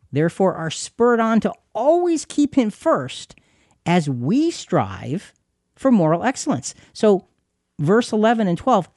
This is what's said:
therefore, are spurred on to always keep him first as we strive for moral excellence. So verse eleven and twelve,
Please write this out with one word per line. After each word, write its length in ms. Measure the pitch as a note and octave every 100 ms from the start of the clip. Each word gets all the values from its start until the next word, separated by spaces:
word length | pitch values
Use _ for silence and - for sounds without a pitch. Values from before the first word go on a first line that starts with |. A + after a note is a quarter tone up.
| _
therefore, 440 | C3 E3 - F#3+
are 160 | - D#3+
spurred 500 | - - - A#3 A#3+
on 200 | A3+ A3+
to 120 | G3+ - _
always 500 | - C4 E4+ F4 E4
keep 300 | - - D4
him 160 | - A3
first 640 | - D#4+ C4 C3 - - - _ _ _ _ -
as 220 | F3 C#3+
we 420 | B2+ B2 A#3+ E4
strive 800 | - - D#3+ G2+ F#2 A2 D#3+ - _ _ _ _ _
for 140 | C4+
moral 340 | A#3 D#3+ E3+
excellence. 500 | G#3 C4+ - D3 - - _
So 360 | - A3 F#3+ - _ _ _ _ -
verse 340 | D3 G#3+ A#3+
eleven 360 | A3 G#3+ A#3 G3+
and 80 | E3+
twelve, 320 | - A3+ E3